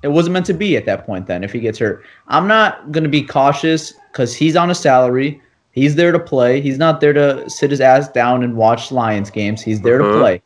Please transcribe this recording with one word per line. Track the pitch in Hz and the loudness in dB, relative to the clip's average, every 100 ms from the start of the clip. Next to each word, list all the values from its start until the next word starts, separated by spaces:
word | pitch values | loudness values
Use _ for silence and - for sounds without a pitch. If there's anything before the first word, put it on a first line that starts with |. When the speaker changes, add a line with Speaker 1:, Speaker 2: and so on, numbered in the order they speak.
Speaker 1:
it | 143 | 0
wasn't | 151 170 | 0 0
meant | 185 175 | -2 -2
to | |
be | 165 202 135 | -4 -2 -2
at | 107 | -2
that | 98 - | -6 -6
point | 95 95 | -10 -6
then, | 87 | -8
if | 101 | -6
he | 120 | -6
gets | 110 107 | -6 -4
hurt. | 110 - - _ _ | -4 -6 -14 _ _
I'm | 139 190 | -2 2
not | 220 208 - 143 | 2 2 -2 -6
gonna | 151 156 | -4 0
be | 143 | -2
cautious | - 143 139 143 160 160 - - _ | -2 0 2 2 0 -2 -4 -20 _
'cause | - 120 - | -6 -6 0
he's | 156 160 | 0 2
on | 175 | 0
a | 175 | 0
salary. | 147 131 127 127 139 147 _ _ _ | 2 4 4 0 -2 -6 _ _ _
He's | - 143 147 | 0 0 2
there | 170 | 2
to | 165 | 2
play. | 170 139 123 135 | 0 0 2 2
He's | 143 131 | -2 0
not | 147 151 | 0 2
there | 147 | 2
to | 147 143 135 - | 4 2 0 -8
sit | - 143 | -4 -2
his | 139 | 2
ass | 131 131 147 | 4 4 2
down | 127 120 127 | -2 0 0
and | 123 113 | -2 0
watch | 110 117 - | 0 0 -4
Lions | 127 113 104 104 | -4 -2 -2 -4
games. | - 104 110 | -6 -6 -6
He's | - 107 | -6 -2
there | 107 123 | 2 2
to | 104 | 2
Speaker 2:
Uh-huh. | 107 | 2
Speaker 1:
play. | 120 90 | 2 0